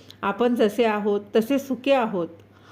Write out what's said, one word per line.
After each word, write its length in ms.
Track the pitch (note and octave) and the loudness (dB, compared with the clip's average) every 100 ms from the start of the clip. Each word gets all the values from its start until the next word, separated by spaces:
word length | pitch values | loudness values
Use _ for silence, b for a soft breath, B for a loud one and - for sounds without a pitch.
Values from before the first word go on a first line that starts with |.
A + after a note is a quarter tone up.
| B B | B B
आपण 320 | G3 G3+ B3 | -4 0 0
जसे 300 | A#3+ G#3+ G#3 | 2 2 2
आहोत 360 | A3+ G#3 G#3 G3+ G#3 A3+ | 0 0 0 -2 0 0
तसे 220 | A3+ C#4 | 2 0
सुखी 340 | C#4 C4 C#4 | -2 -4 0
आहोत." 360 | C4+ G#3+ F#3 E3 - - B B | 2 0 -4 -6 -10 -20 B B